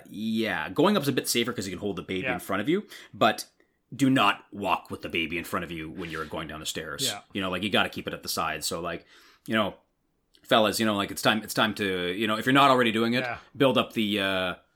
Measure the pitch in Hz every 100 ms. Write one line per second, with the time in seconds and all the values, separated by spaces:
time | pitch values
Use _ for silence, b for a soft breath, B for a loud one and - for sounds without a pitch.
0 | - 98 110 110 107 87 78 95 180 208
1 | 139 127 - 120 117 117 95 87 104 90
2 | - 95 127 123 - 98 110 185 - B
3 | B 104 113 110 - _ _ _ - 113
4 | 131 131 101 101 - 101 95 87 - 92
5 | 85 85 80 85 78 98 82 82 78 80
6 | 85 80 76 80 78 78 78 - 78 73
7 | - 104 - 104 95 90 101 110 92 -
8 | - 85 - - 80 78 - 85 85 85
9 | - b b b - 110 98 - _ _
10 | _ _ _ _ - 127 107 92 110 101
11 | 95 101 127 110 107 - 113 101 101 92
12 | 87 92 110 107 117 139 139 127 117 110
13 | 117 123 123 113 - 107 139 127 110 120
14 | 104 101 98 95 92 87 _